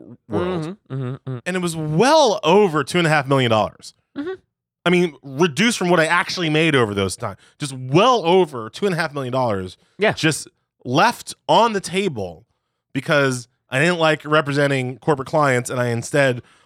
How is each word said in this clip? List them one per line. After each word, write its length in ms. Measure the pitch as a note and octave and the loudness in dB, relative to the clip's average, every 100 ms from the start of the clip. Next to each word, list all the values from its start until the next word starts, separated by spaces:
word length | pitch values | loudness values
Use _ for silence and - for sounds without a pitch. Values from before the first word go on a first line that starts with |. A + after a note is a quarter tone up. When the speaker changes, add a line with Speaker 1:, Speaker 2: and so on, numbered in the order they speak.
| B1+ B2 - | -20 -20 -8
Speaker 1:
world. 500 | E3 F3+ F3+ D#3 G#3 - | -6 -4 -6 -8 -12 -12
Speaker 2:
Mm-hmm, 40 | |
mm-hmm, 100 | C3+ B2+ C3+ | -10 -8 -10
mm-hmm. 220 | - B2+ F3+ | -12 -10 -6
Speaker 1:
And 100 | F#3 | -4
it 40 | |
was 160 | F3 D#3+ | -4 -6
well 640 | D3+ D#3 B3+ D#4+ C4+ F3+ | -2 2 4 4 4 2
over 400 | D#3 G3 G#3 D3+ | 4 4 4 2
two 140 | C3+ F3 | -2 0
and 80 | E3 | 2
a 40 | |
half 160 | D3+ C3 | 2 2
million 240 | C#3 B2 | 2 4
dollars. 420 | A2 F2+ - - - _ - | 2 0 -4 -20 -20 _ -12
Speaker 2:
Mm-hmm. 160 | D#4 F#4+ _ _ _ _ E3+ | -10 -12 _ _ _ _ 0
Speaker 1:
I 60 | |
mean, 240 | F3+ F3 C#3 | 0 0 -4
reduced 560 | C#3 C3+ F3+ B2+ A#3 - | -10 -2 0 2 -2 0
from 120 | F#3 | 2
what 100 | F3 | 2
I 60 | D#3+ | 4
actually 440 | F3 F#3 - E3 | 2 0 -4 0
made 240 | D3+ E3 C#3 | 2 2 2
over 180 | A2 | 2
those 220 | G2+ F#2+ - | 0 -2 -4
times, 200 | A2+ F#2+ _ _ | -10 -12 _ _
just 140 | C#3+ | -12
well 520 | C3 B2+ D3+ A#3 A#3+ E3 | -10 0 4 4 4 2
over 440 | F#3 E3+ B2+ A2 | 2 2 -2 -12
two 160 | - G3 | -6 -4
and 100 | E3 | -2
a 20 | |
half 160 | D#3+ | -4
million 200 | C#3+ B2+ | -6 -4
dollars. 440 | C3 B2 G2 F#2 - _ - | -2 0 -2 -6 -14 _ -4
Speaker 2:
Yeah. 160 | G#3 | -2
Speaker 1:
Just 340 | - D#3 C#3+ - _ _ _ - | 0 -2 -2 -8 _ _ _ -4
left 500 | C3 A3 A#3 - - - | 0 2 0 -10 -10 0
on 260 | E3+ A3+ | 2 2
the 80 | G3+ | 0
table 640 | E3 F#3 G3+ A#2+ F#2 D#2+ _ _ _ _ _ | -4 -4 -4 -4 -8 -12 _ _ _ _ _
because 540 | C3+ C3+ D3 C#3 B2 A#2+ _ _ | -8 0 2 2 -2 -8 _ _
I 100 | C3 | -2
didn't 200 | E3 F3 | 0 2
like 240 | D#3+ D#3 D3+ | 0 0 0
representing 720 | D#3 D3 C#3+ C#3+ C#3 B2+ B2+ | 0 0 0 0 0 -4 -4
corporate 280 | - C#3 C3 | -2 -2 -2
clients, 420 | D#3 C#3+ B2 A#2+ | 0 2 0 -2
and 100 | B2+ | -4
I 80 | B2 | -2
instead 540 | A#2 - D3 C3+ B2 - _ | -2 -2 0 0 -2 -8 _